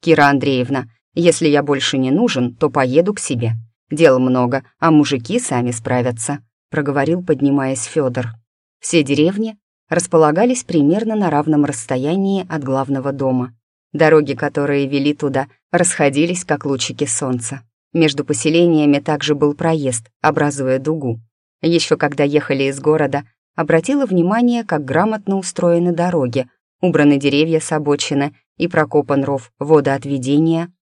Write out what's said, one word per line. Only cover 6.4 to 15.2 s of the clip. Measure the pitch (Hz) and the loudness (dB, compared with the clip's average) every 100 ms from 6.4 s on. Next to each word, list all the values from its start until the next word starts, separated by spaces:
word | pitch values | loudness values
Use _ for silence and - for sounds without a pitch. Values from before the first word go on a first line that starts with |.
| _ _ _ | _ _ _
проговорил, | - 147 139 143 175 | -6 -2 -2 0 -2
поднимаясь, | 180 143 139 139 135 135 | -2 0 2 0 0 -6
Федор. | - - 135 127 117 113 _ _ _ _ | -6 -2 -2 -2 -8 -10 _ _ _ _
Все | - 170 | -2 0
деревни | 135 143 156 196 220 214 _ _ _ | 2 2 2 0 -6 -8 _ _ _
располагались | 175 170 165 156 156 240 247 | -4 0 2 4 4 0 0
примерно | - 165 143 185 220 214 | -2 0 2 2 0 -2
на | 185 | 0
равном | 147 151 147 | 0 0 2
расстоянии | 143 - - 131 139 180 196 196 185 | 0 -2 -6 -4 -2 -2 0 -2 -4
от | 160 | -8
главного | 135 131 135 135 135 | -4 -4 -2 -4 -4
дома. | 139 135 127 120 _ _ _ _ | -4 -2 -2 -4 _ _ _ _
Дороги, | 147 156 156 147 | 2 4 6 4
которые | 135 147 147 143 143 139 | -2 -4 -2 -2 0 0
вели | 139 143 | 0 0
туда, | 147 | -2